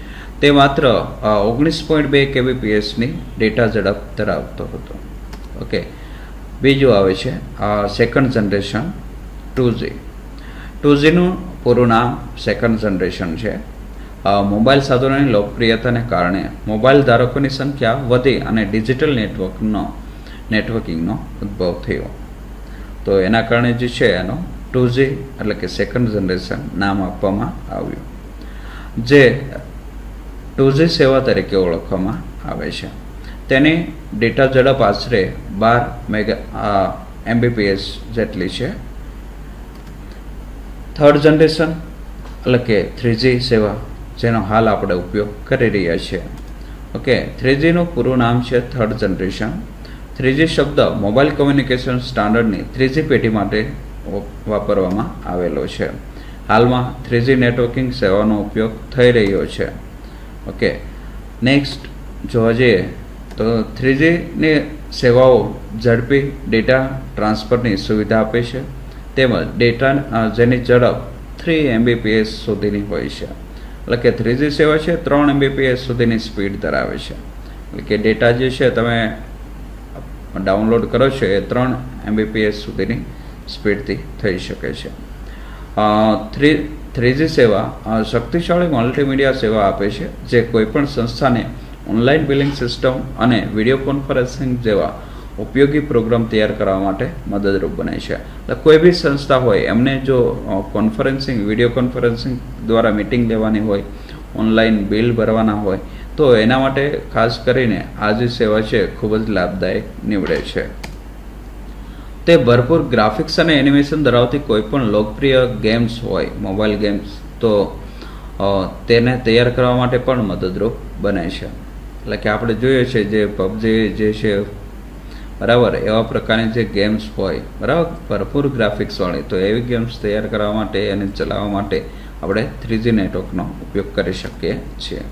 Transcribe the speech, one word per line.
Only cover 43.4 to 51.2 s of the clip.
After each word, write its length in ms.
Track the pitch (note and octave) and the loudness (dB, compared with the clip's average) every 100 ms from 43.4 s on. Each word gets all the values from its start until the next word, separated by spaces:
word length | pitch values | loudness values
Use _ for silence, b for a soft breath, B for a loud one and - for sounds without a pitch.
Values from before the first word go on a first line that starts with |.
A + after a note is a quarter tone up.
સેવા, 360 | - A2+ G#2 G#2+ - - - - | 2 2 2 -2 -8 -12 -14 -2
જેનો 220 | A#2 A2+ | 0 0
હાલ 260 | F#2+ A2 A2+ | 2 4 4
આપણે 260 | G2 G2 | 2 0
ઉપયોગ 340 | F2+ F2 G#2+ G#2 - - | -2 -2 -2 -4 -6 -2
કરી 200 | - A2+ | 2 2
રહ્યા 300 | G2+ E2+ F#2+ | 2 0 -2
છીએ. 240 | - F2+ - - - B B B - | -2 -6 -8 -12 -12 B B B -10
ઓકે, 320 | A#2+ C3+ G#2+ D#2 - | -4 0 0 0 -2
થ્રી 160 | B2+ C#3 | 0 4
જી 160 | D#3+ | 4
નું 220 | E3+ E3+ | 4 2
પૂરું 240 | - A#2+ B2+ | 0 2 2
નામ 240 | A#2 B2 | 4 2
છે 280 | A#2+ B2 A#2+ | 2 0 0
third 220 | B2+ A2 | -2 -2
generation. 580 | A2+ G2 F#2 F#2+ - A2 - - - B B B - | 0 -2 0 -4 -4 -6 -6 -10 -14 B B B -2
થ્રી 180 | B2+ | 0
જી 120 | C#3 D#3+ | 2 2
શબ્દ 340 | D#3 C#3+ - | 2 2 2
mobile 500 | G2+ F#2+ G2+ A#2+ | 2 2 2 2